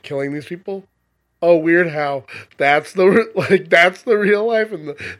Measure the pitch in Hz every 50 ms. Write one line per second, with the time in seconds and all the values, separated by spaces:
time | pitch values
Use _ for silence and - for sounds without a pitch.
0 | - - 147 139 139 139 143 151 143 - 180 175 - - 196 196 190 _ _ _
1 | _ _ _ _ _ _ _ _ - 170 175 160 160 165 170 175 180 165 147 151
2 | 147 143 143 135 127 - - - - - _ - 143 143 143 151 151 - - 190
3 | 185 190 196 226 220 226 - 190 143 - 196 180 151 165 185 170 170 185 190 -
4 | - 247 226 208 208 196 208 202 214 233 233 220 214 220 220 160 156 143 - -
5 | - - - -